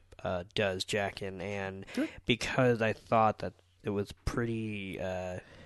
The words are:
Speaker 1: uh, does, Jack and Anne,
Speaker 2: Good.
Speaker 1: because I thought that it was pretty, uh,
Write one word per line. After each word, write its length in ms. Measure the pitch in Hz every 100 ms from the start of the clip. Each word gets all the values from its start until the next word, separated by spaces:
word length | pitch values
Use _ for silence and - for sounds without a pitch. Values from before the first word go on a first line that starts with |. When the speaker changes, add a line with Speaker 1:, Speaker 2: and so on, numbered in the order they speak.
| _ -
Speaker 1:
uh, 200 | 95 92 90 -
does, 280 | 101 92
Jack 380 | - 107 98 -
and 200 | 98 95
Anne, 440 | 92 101 95 95 95
Speaker 2:
Good. 160 | - 311 - -
Speaker 1:
because 560 | 120 - - 127 117
I 120 | 110
thought 460 | 104 - 117 110 104
that 140 | 95 - _ _
it 80 | 95
was 200 | 101 98 - -
pretty, 720 | - 117 113 110 104 95 90
uh, 400 | 92 92 92 90 - -